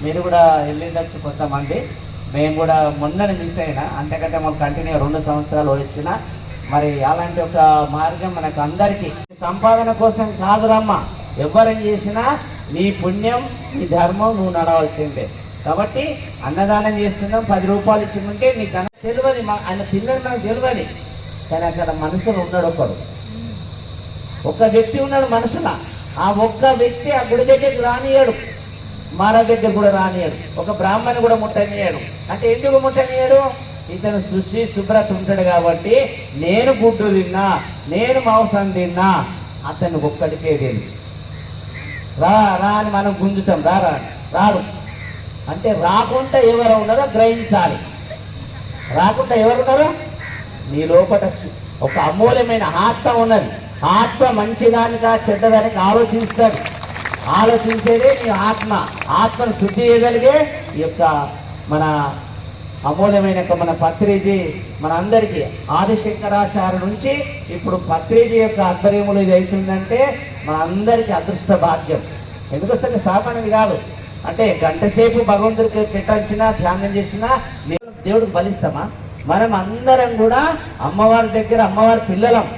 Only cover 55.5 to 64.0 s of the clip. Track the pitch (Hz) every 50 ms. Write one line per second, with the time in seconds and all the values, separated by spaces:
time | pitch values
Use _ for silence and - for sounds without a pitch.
55.5 | 220 214 208 226 214 196 185 190 214 233 233 214 208 226 233 196 - - 190 -
56.5 | - - - - - - - - - - - - - - - - 160 196 220 226
57.5 | 233 226 214 220 226 220 - - 233 233 254 - 539 - 240 226 208 190 196 214
58.5 | 220 220 - 220 247 240 135 - - - - - - 180 196 220 - - 240 233
59.5 | 214 - 196 196 190 - 240 240 233 233 226 240 233 233 240 262 294 302 302 294
60.5 | - - - - 151 151 156 165 160 - 175 160 156 143 139 139 - - - -
61.5 | - - - - 147 151 156 156 151 147 147 151 - - - - - - - -
62.5 | - - - - - - - 139 151 165 196 208 202 202 196 196 185 180 180 -
63.5 | 175 170 175 165 165 - 175 165 - -